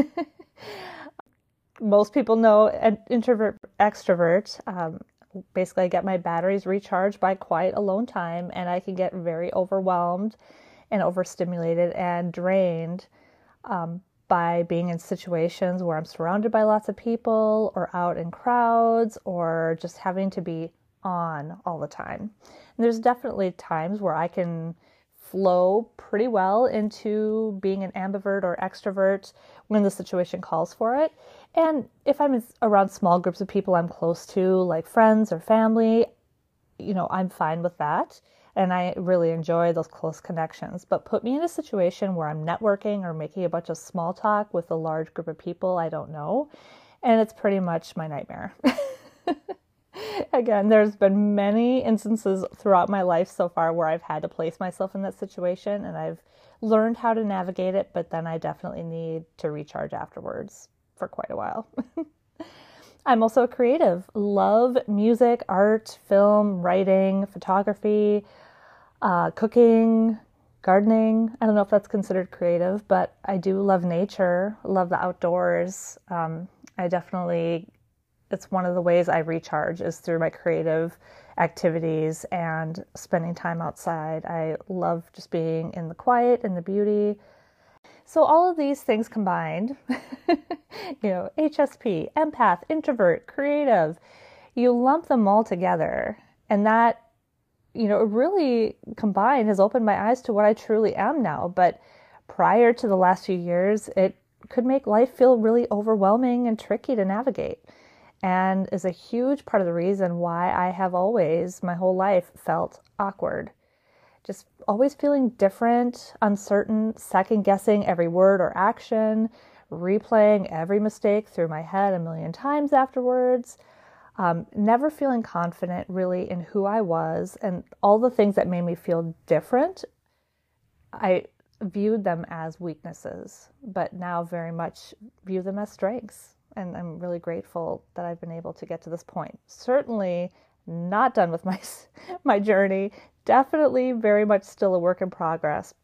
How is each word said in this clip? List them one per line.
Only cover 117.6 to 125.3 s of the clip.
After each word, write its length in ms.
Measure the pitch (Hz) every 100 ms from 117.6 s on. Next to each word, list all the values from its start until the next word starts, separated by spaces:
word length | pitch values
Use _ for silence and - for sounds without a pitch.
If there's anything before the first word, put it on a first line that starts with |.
| - 208 202
every 200 | 175 170
word 340 | 170 190 196
or 140 | 170 -
action, 760 | 196 233 - 226 220 220 220 - _ _ _
replaying 800 | 165 175 208 - 226 208 208 185
every 280 | 160 170 202
mistake 480 | 214 - 214 208 214
through 200 | - 165
my 140 | 156
head 320 | 165 190 202
a 60 | 180
million 320 | 165 160 160
times 420 | 180 277 294 285
afterwards, 840 | 277 262 262 247 254 247 254 247 - _ _ _ - _ -
um, 280 | 180 170 -
never 360 | - 208 240 294
feeling 340 | 302 277 240
confident 640 | 226